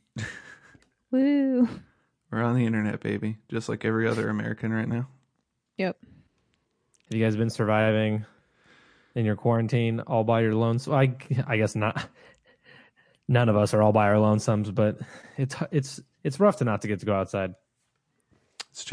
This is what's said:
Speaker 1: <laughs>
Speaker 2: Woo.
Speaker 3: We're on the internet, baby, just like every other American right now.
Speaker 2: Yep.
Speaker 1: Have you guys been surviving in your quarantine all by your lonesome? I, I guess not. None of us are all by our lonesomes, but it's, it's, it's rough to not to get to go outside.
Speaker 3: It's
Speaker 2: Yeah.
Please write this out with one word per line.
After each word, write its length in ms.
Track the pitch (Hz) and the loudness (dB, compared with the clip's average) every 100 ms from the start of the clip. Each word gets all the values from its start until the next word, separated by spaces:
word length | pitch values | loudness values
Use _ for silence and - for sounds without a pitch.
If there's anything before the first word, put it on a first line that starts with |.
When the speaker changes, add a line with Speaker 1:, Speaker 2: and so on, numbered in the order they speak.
| _ - | _ -12
Speaker 1:
<laughs> 960 | 107 - - - - - _ _ _ | -10 -12 -20 -20 -20 -20 _ _ _
Speaker 2:
Woo. 560 | 254 269 285 269 254 247 - - _ _ _ _ | 2 2 2 2 2 2 0 -16 _ _ _ _
Speaker 3:
We're 120 | 110 | -2
on 120 | 117 | 0
the 120 | 123 117 | 2 2
internet, 340 | 113 107 - | 0 -2 -4
baby, 380 | 110 104 107 107 _ | -4 -4 -4 -8 _
just 220 | 117 113 | -8 -6
like 160 | 110 113 | -4 -2
every 200 | 110 113 | 0 0
other 220 | 113 110 | 0 -2
American 420 | 107 110 110 113 | -4 -6 -6 -4
right 140 | 110 110 | -4 -2
now. 200 | 117 131 _ _ _ _ _ _ - | -4 -6 _ _ _ _ _ _ -6
Speaker 2:
Yep. 180 | 190 - - - _ _ _ _ _ _ _ _ _ | -4 -4 -16 -20 _ _ _ _ _ _ _ _ _
Speaker 1:
Have 80 | 110 | -2
you 60 | |
guys 120 | 110 107 | 0 0
been 120 | 113 | -2
surviving 760 | - 107 107 110 110 110 107 107 _ _ _ _ _ _ _ _ | -2 0 2 2 2 0 -2 -6 _ _ _ _ _ _ _ _
in 100 | 120 | -4
your 120 | 110 104 | -2 0
quarantine 640 | 120 117 113 120 117 113 | 0 0 0 0 0 -2
all 240 | - 117 | -2 -2
by 180 | 110 117 | 2 2
your 120 | 113 | 2
lonesome? 380 | 110 113 117 139 | 2 0 0 0
I, 220 | 147 135 123 - 123 - | 2 2 0 -4 -4 -2
I 100 | 113 | 0
guess 180 | 107 | 0
not. 320 | 113 107 - - _ - _ _ _ _ - - _ _ _ - | 0 -2 -4 -10 _ -20 _ _ _ _ -20 -20 _ _ _ 0
None 200 | 123 120 | 2 4
of 80 | 104 | 4
us 160 | 104 | 4
are 80 | 107 | 4
all 100 | 107 | 4
by 160 | 107 104 | 4 4
our 80 | 107 | 4
lonesomes, 580 | 107 107 113 107 104 | 4 2 0 -2 -2
but 240 | 101 107 113 - - - - | 0 0 -2 -12 -16 -18 -6
it's, 160 | 135 - 151 | -6 -6 -4
it's, 300 | 160 135 - - _ | -4 -4 -12 -20 _
it's 160 | - 131 | -8 2
rough 200 | 202 - | 2 2
to 60 | |
not 180 | 120 101 | 0 -2
to 60 | 104 | -4
get 120 | 101 | -6
to 60 | 101 | -2
go 80 | |
outside. 400 | 98 95 101 95 90 _ _ _ _ _ _ _ _ _ _ - | -2 -2 -4 -6 -8 _ _ _ _ _ _ _ _ _ _ -20
Speaker 3:
It's 140 | - | -18
Speaker 2:
Yeah. 60 | - | 0